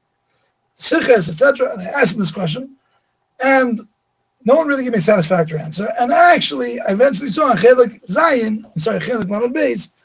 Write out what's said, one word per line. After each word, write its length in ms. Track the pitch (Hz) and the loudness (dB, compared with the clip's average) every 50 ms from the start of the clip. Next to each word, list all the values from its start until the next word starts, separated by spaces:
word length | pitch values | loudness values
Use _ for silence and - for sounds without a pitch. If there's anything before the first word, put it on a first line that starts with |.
| _ _ _ _ _ _ _ _ _ _ _ _ _ _ _ _ | _ _ _ _ _ _ _ _ _ _ _ _ _ _ _ _
Sichas, 500 | - - - 330 - 269 247 208 165 - | -4 -2 -2 0 4 4 4 4 2 -2
et 60 | 160 | -2
cetera, 380 | - 269 277 269 - 254 262 247 | 0 2 2 2 0 -2 -4 -4
and 80 | 208 | -6
I 40 | 180 | -10
asked 280 | - - 285 262 190 - | -6 -4 -2 -2 0 0
them 80 | 220 | -2
this 100 | 190 160 | -4 -6
question, 440 | - 202 180 156 156 254 269 277 - _ _ _ _ _ _ _ _ _ _ _ _ - 254 | -6 -6 -6 -6 -6 -6 -10 -12 -16 _ _ _ _ _ _ _ _ _ _ _ _ -4 0
and 380 | 269 269 269 254 240 226 202 - - _ _ _ _ _ _ _ _ _ _ - | 2 2 2 2 0 -2 -6 -8 -12 _ _ _ _ _ _ _ _ _ _ 0
no 120 | 214 262 | 2 2
one 120 | 320 320 294 | 2 2 2
really 160 | 277 269 254 | -2 -2 -2
gave 100 | 247 233 | -2 -4
me 40 | 202 | -2
a 40 | |
satisfactory 580 | 156 208 214 196 160 156 185 175 165 160 160 151 | 0 2 2 2 2 0 0 0 0 -2 -4 -8
answer. 320 | - 156 156 170 208 - - 233 | -8 -10 -8 -8 -8 -6 -4 -4
And 120 | 240 247 | -2 0
actually, 680 | 294 339 349 349 339 277 - - 294 262 123 - 240 233 | 2 4 6 6 6 4 2 -2 -4 -4 -6 -6 -6 -6
I 100 | - - | -4 -2
eventually 380 | 190 202 254 277 240 180 285 254 | 0 2 2 2 2 0 -4 -4
saw 220 | 180 311 311 269 | -2 0 2 2
in 60 | 233 165 | 2 4
Chelik 460 | 190 240 254 254 240 220 - - - - | 6 6 6 6 4 2 0 -8 -12 -6
Zayin, 580 | 185 294 320 330 285 240 220 220 214 214 - | -2 0 2 2 2 0 0 -2 -4 -6 -8
I'm 160 | - - 170 | -10 -10 -6
sorry, 180 | 156 220 208 180 | -4 -4 -4 -4
Chelik 300 | 151 208 247 226 202 180 | -4 -4 -4 -4 -4 -4
Lamed 260 | 202 214 240 247 254 | -4 -4 -4 -4 -2
Beis, 360 | 311 302 254 240 202 - - _ _ _ | -2 -2 -2 -2 -4 -8 -12 _ _ _